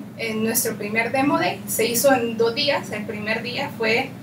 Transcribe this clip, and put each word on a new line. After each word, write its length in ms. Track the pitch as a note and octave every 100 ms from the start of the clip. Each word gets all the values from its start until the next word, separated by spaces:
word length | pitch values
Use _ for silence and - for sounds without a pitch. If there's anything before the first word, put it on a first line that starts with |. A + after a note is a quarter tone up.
| - -
En 260 | A3+ A3
nuestro 320 | A3+ - A3+ G#3
primer 360 | G#3 A3 A#3
demo 260 | C4+ C#4+ E4
day 240 | F4+ - -
se 180 | - A3+
hizo 260 | A#3 C#4
en 220 | B3+ A#3 A3+
dos 180 | A#3 C4+
días. 360 | C#4+ - -
El 140 | G#3 G#3
primer 360 | G#3 G#3 A#3
día 260 | - - - -
fue 320 | A3 A#3 C#4 -